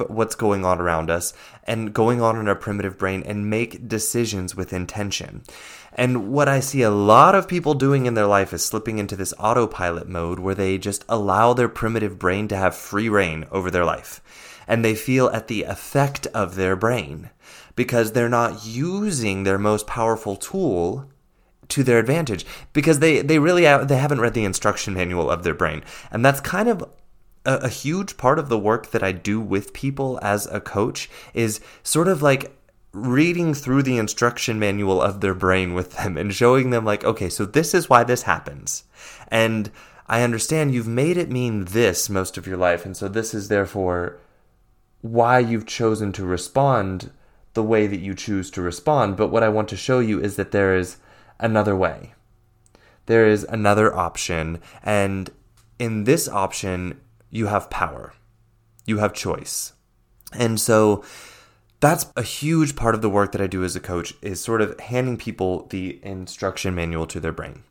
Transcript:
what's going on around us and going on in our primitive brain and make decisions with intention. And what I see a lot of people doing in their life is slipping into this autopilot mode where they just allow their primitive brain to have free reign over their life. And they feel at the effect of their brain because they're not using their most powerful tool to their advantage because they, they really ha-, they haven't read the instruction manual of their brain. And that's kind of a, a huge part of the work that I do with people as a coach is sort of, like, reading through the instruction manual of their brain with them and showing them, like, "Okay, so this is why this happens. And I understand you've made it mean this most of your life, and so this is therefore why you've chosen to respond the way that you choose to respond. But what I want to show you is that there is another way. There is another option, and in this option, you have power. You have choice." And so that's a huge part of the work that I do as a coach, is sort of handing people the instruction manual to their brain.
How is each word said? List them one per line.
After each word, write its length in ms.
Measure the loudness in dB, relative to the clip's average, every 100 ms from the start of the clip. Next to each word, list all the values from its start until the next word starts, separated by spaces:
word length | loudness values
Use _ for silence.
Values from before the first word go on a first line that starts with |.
| -2
what's 260 | -2 -4 0
going 300 | 0 2 2
on 140 | 2
around 300 | 2 0 0
us 240 | -2 -4 -10 -18 -14
and 300 | -6 -4 -4
going 280 | 0 2 4
on 160 | 2 2
in 120 | 0
our 60 | -2
primitive 420 | -2 -4 -4 -4
brain 240 | -4 -2 -4
and 240 | -6 -2
make 380 | -2 -2 -6 -6
decisions 680 | -4 -2 -2 -2 -2 -4 -6
with 180 | -6
intention. 720 | -6 -6 -6 -6 -6 -8 -14 -18 -20 -20 -20 -12
And 380 | -2 0 0 0
what 160 | 0 2
I 120 | 2
see 200 | 0 2
a 100 | 4
lot 440 | 4 8 8 8 6
of 120 | 2
people 260 | -2 0
doing 320 | 2 2 2 2
in 80 |
their 140 | 2 4
life 260 | 4 2
is 100 | -2
slipping 340 | -4 -4 -4 -4
into 180 | -6 -6
this 180 | -8 -2
autopilot 720 | 0 2 0 -2 -4 -4 -6
mode 320 | -6 -4 -4
where 160 | -4 -2
they 220 | -2 -2
just 260 | -4 -8 -4
allow 440 | -2 0 4 4
their 160 | 4 0
primitive 480 | -2 -4 -2 -4 -2
brain 300 | -2 -2 -2
to 100 | 0
have 180 | 0 -2
free 340 | -4 -2 0
reign 360 | 2 0 -2 -6
over 180 | -4 -2
their 160 | 0 0
life. 360 | -2 -8 -20 -20 -20 -20 -18 -4
And 180 | 0 2
they 100 | 0
feel 320 | 0 2 2
at 180 | 0 -4
the 160 | -6
effect 640 | -6 -8 -4 0 0 -2 -6
of 280 | -4 -4 0
their 200 | 0 2
brain 540 | 0 0 -4 -12 -16 _ -20 -20 -10 -4
because 360 | 0 2 2
they're 180 | 2 2
not 360 | 2 0 -2 -10
using 800 | -6 -4 -4 -4 -2 -2 0
their 140 | 0 2
most 280 | 2 0 -2
powerful 500 | -2 0 0 -4 -8
tool 720 | -8 -2 0 0 0 -4 -10 _ _ _ _ _ -6
to 160 | 0
their 160 | 4 4
advantage 460 | 4 0 0 -4 -8 -16 -4
because 260 | 0 2 4
they, 220 | 4 4
they 180 | 4 4
really 260 | 4 6 6
ha-, 180 | 6
they 140 | 4 2
haven't 220 | 2 2
read 120 | 2
the 120 | 2 0
instruction 480 | 0 0 -2 -4
manual 360 | -2 -2 0 0
of 140 | 0
their 100 | -2
brain. 300 | 0 -2 -2 -12 -18 -10
And 140 | 0
that's 160 | 2 2
kind 300 | -2 -2 0
of 140 | 0 -4 -16 -20 -20 -20 _ -2
a, 100 | -2
a 140 | -2
huge 460 | -4 -4 -4 -6 -2
part 240 | 2 2
of 80 | 0
the 120 | 0
work 320 | 2 0 -2
that 120 | -2
I 80 | -2
do 300 | -2 -4 -4
with 320 | -2 -4 -4
people 460 | -8 -6 -4 -6 -4
as 240 | -2 -2 -2
a 140 | -8
coach 480 | -6 -2 -2 -4 -12 -16 -8
is 260 | -2 -2 -2 -10 -14
sort 240 | -2 0 2
of, 140 | 2
like, 340 | 2 2 -2 -16 _ _ _
reading 600 | -6 0 4 4 2 0
through 300 | -2 0 2
the 140 | 2 2
instruction 640 | 0 0 0 0 -4 0
manual 420 | 0 0 2 2
of 200 | 2 0
their 120 | -2
brain 400 | 0 2 2 2
with 220 | -2 -6 -6
them 200 | -6 -4
and 160 | -4
showing 360 | 4 6 6 4
them, 160 | 2 2
like, 180 | 0
"Okay, 260 | 0 0 -4
so 160 | -4 0
this 280 | 0 2
is 160 | 0 4
why 140 | 6
this 200 | 6 0
happens. 600 | 0 -2 -4 -12 -10 -10 -12 -20 -20 -20 -2
And 420 | 2 2 0 -6 -10 -20 -18 -2
I 160 | 0
understand 500 | 2 0 -2 0 0
you've 140 | 0 -2
made 300 | 0 0 0
it 140 | -2
mean 340 | -2 -2 -2 -2
this 440 | 2 2 2 -2
most 280 | -2 -2 -6
of 80 | -8
your 120 | 0
life, 280 | 2 2 -4
and 100 | -10
so 100 | -6
this 260 | -4 -4
is 140 | -6 -2
therefore 720 | 0 0 -2 -2 -2 -4 -10 _ _ _ _ _ _ _ _
why 380 | -4 2 4 4
you've 260 | 4 0 -4
chosen 460 | -2 0 2 -2
to 120 | -4 -2
respond 840 | -4 -2 0 2 2 0 -6 -10 -18 _ _ _
the 100 | -4
way 240 | 2 2 2
that 120 | -2
you 140 | -6
choose 380 | -8 -4 -4 -4
to 100 | -6
respond. 540 | -6 -4 0 2 2 0
But 120 | 0
what 140 | 2
I 60 | 2
want 200 | 2 -2
to 80 | -6
show 220 | 0 2
you 200 | 2 0
is 160 | -2 -4
that 160 | -2
there 240 | 2 4 2
is 220 | 0 -8 _ -20 -20 -6
another 360 | 0 2 2 2
way. 380 | 0 -2 -12 _ _ _ _ _ _ _ _ _ 2
There 220 | 6 6
is 180 | 4 0
another 500 | 0 2 4 4 2
option, 640 | -2 -4 -4 -4 -4 -6 -12 -12
and 460 | -2 0 0 -2 -8 -14 _ _ _ -8
in 240 | -4 -2
this 240 | 2 2 0
option, 720 | -2 -4 -4 -6 -4 -6 -10 _ _ _
you 180 | -4 0
have 220 | 0 -2
power. 440 | -4 -4 -4 -16 -20 _ _ _ _ _ _ -4
You 120 | 0
have 160 | 0
choice." 600 | -2 -6 -6 -6 -10 -10 -14 _ _ _ _ -16
And 260 | -2 -2 0
so 440 | 2 4 6 2 -4 -20 -20 -20 _ _ _ _
that's 240 | 2 2 -2 -6
a 60 |
huge 540 | -6 -4 0 2 2 2
part 200 | 0 2
of 60 |
the 80 | 2
work 220 | 2 2
that 80 | 0
I 60 | -2
do 160 | -2
as 120 | -4 -4
a 40 |
coach, 340 | -6 -6 -6 -10
is 180 | -10 -8
sort 220 | -2 0
of 180 | 0 -2
handing 380 | -6 -2 -2 -4
people 500 | -8 -2 -2 -2 -6
the 280 | -8 -8 -10
instruction 720 | -12 -12 -14 -6 -6 -4 -4 -2
manual 320 | -4 -4 -6
to 120 | -6
their 120 | -8
brain. 320 | -8 -12 -16 -20